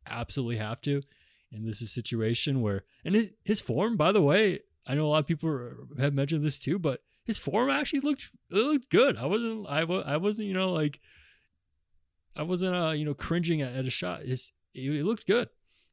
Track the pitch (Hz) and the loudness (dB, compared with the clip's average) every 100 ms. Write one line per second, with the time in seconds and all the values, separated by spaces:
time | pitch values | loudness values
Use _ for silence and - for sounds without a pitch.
0 | - 117 120 139 120 113 107 113 143 143 | -10 -8 -6 -4 -2 -2 -4 -4 -2 -2
1 | - _ _ _ _ 107 110 104 113 123 | -4 _ _ _ _ -8 -4 -2 -2 -2
2 | - 113 110 117 151 135 107 98 - _ | -2 0 0 0 0 2 2 0 -6 _
3 | - 208 220 _ - 220 - 120 226 214 | 0 2 2 _ 0 0 2 0 0 2
4 | 165 208 143 190 208 156 _ _ - 143 | 4 6 6 4 2 0 _ _ -4 0
5 | 151 151 147 165 160 135 120 127 - 143 | 2 2 2 -2 -2 -4 -6 -14 -10 -2
6 | 143 135 143 160 151 - 143 190 160 123 | 0 2 0 0 0 0 0 0 0 -4
7 | _ _ - - 139 208 269 269 269 269 | _ _ -4 -4 0 0 2 0 0 -2
8 | 285 285 - - - 190 269 285 - 185 | 0 -2 -6 -20 -4 0 2 0 2 4
9 | 269 107 139 220 226 220 160 147 165 190 | 4 4 -2 -2 -2 -6 -4 -2 0 -2
10 | 147 151 208 214 208 185 190 165 151 - | -2 -2 0 -2 -4 -2 0 0 0 -2
11 | _ - - _ _ _ _ _ _ _ | _ -20 -20 _ _ _ _ _ _ _
12 | _ _ _ - 165 180 185 180 160 151 | _ _ _ -6 -2 0 0 0 0 0
13 | 151 139 - 170 170 156 131 131 131 - | -2 -2 -2 0 2 0 0 -2 -2 -2
14 | 180 170 - 127 - _ _ 131 135 151 | -4 -6 -4 -4 -4 _ _ -8 -4 0
15 | 175 233 - 233 - _ _ _ _ | 0 -2 2 2 0 _ _ _ _